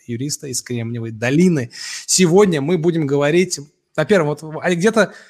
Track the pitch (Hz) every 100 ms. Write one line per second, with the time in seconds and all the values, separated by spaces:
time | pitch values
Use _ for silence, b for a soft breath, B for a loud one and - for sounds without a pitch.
0 | - 117 143 - 143 120 - 120 113 120
1 | 113 110 117 147 185 156 117 B B B
2 | - - 185 180 208 156 139 180 165 165
3 | 143 143 143 170 185 - 143 _ _ -
4 | 151 202 147 147 156 151 175 175 202 220
5 | 190 B B